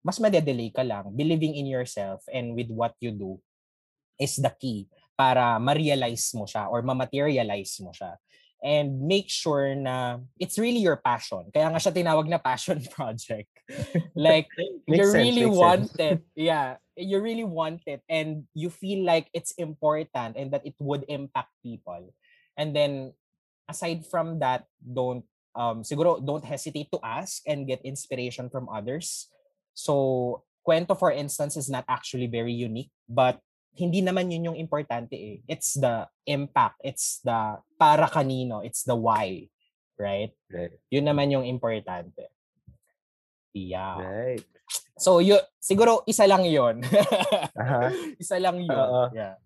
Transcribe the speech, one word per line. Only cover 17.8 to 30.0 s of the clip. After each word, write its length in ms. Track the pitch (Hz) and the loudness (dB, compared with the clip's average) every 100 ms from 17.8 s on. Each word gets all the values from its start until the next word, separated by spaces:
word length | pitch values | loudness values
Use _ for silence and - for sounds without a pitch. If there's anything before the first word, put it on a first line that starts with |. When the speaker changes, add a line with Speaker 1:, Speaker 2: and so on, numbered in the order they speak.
Speaker 1:
it 160 | - 139 _ | -10 -10 _
and 400 | 160 156 156 135 156 | -2 -2 -6 -8 -8
you 160 | 170 | -8
feel 320 | - 190 196 | -8 -6 -2
like 240 | 180 165 160 170 | 2 2 2 -8
it's 160 | - - | -8 -8
important 800 | 160 151 151 151 156 131 117 113 | -8 -2 0 0 -2 -6 -6 -8
and 120 | 135 | -6
that 120 | 139 | -6
it 120 | 143 - | -6 -8
would 240 | 143 143 139 | -4 -4 -4
impact 440 | 143 139 135 - _ | -10 -6 -6 -8 _
people. 520 | 123 113 - 87 90 _ _ _ _ - | -14 -14 -14 -16 -16 _ _ _ _ -8
And 160 | 156 | -4
then, 400 | 147 143 139 131 _ _ _ _ _ - | 0 0 -2 -10 _ _ _ _ _ -16
aside 400 | 165 175 165 160 | -8 -6 -6 -4
from 320 | 175 160 165 | -4 -4 -2
that, 240 | 135 127 - _ | 0 -2 -4 _
don't, 480 | 123 123 127 123 - _ _ | -8 -4 -2 -4 -10 _ _
um, 320 | 117 120 113 | -4 -2 -2
siguro, 400 | 110 143 170 165 | -6 2 2 2
don't 200 | 131 143 | -2 -6
hesitate 440 | 113 143 - 147 151 - | -6 -10 -8 -10 -6 -6
to 40 | |
ask 400 | 113 120 185 - | -6 -8 -8 -10
and 240 | - 147 135 | -4 -4 -4
get 160 | 127 | -6
inspiration 640 | 131 139 - 127 123 120 123 | -6 -12 -8 -6 -6 -8 -10
from 240 | 131 127 | -10 -8
others. 560 | 110 107 143 170 - - _ _ _ _ - | -8 -6 -6 -8 -10 -14 _ _ _ _ -10
So, 680 | - 143 | 0 2